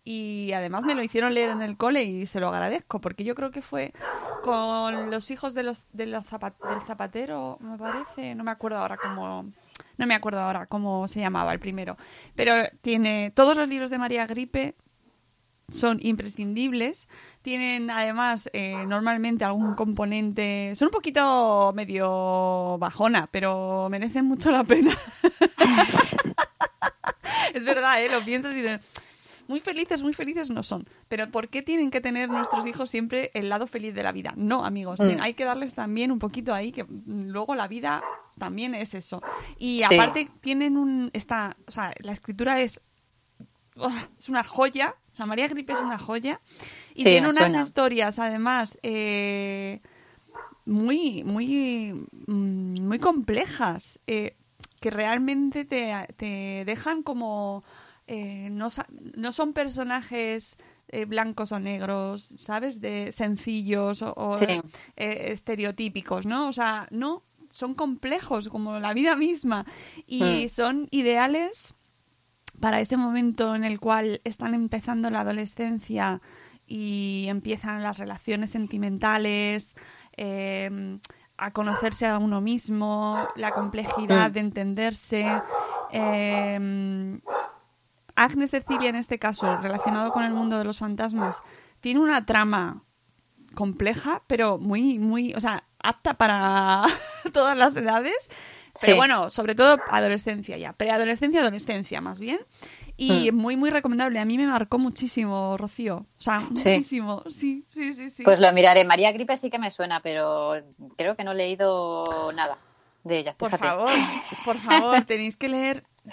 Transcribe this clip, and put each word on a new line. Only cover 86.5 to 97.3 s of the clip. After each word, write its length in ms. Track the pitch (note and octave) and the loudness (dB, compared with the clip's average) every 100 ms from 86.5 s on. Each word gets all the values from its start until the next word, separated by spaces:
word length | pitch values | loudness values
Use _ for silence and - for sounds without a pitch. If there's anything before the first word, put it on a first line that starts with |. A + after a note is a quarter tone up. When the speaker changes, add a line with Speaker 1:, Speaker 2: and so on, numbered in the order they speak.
| G3+ G3 G3 G3 F#3+ F#3+ G3 - - - - _ _ _ _ - | -2 -2 -2 -4 -4 -6 -8 -6 -6 -6 -12 _ _ _ _ -4
Speaker 2:
Agnes 380 | - B3 C4+ C#4 | 2 2 2 -2
Cecilia, 360 | C4+ - C4+ B3 | -2 -2 0 0
en 60 | A#3 | -2
este 220 | A#3 A#3 | -4 -4
caso, 380 | A3 G#3 F#3+ F3+ | -4 -2 -2 0
relacionado 560 | F#3+ G3+ A3 G#3+ A3+ | -2 -2 -2 0 0
con 100 | A#3+ | 0
el 100 | A#3 | 0
mundo 240 | A3+ A3+ A3 | 0 0 0
de 80 | |
los 140 | G#3 G#3+ | -2 -4
fantasmas, 640 | G#3+ G#3 A3 A3 F#3+ F#3 - - - _ | -6 -4 -4 -2 -2 -4 -12 -20 -20 _
tiene 180 | B3 C4 | 0 4
una 260 | D#4 C#4 | 4 4
trama 600 | A3 A3 G#3+ G#3 F3 - - _ _ _ _ _ - - | 2 2 4 2 -2 -6 -16 _ _ _ _ _ -16 -6
compleja, 680 | G3+ F3 G3+ A3+ C#4+ E4 - | -4 0 -2 0 -2 -4 -2
pero 300 | - A3 F#3 | 2 2 2
muy, 420 | G3+ G3+ C4+ A#3 | 0 2 2 2
muy, 340 | G#3+ A#3 B3 | 2 0 -2
o 60 | - | -2
sea, 240 | A3 G3+ - - | -2 -2 -6 -4
apta 320 | - - - | -2 0 -2
para 720 | C4 A3 G3+ G3 G3 F#3+ G3 | 4 4 6 4 4 4 6
<laughs> 480 | A#3 - - - E4+ | 4 2 -4 -10 0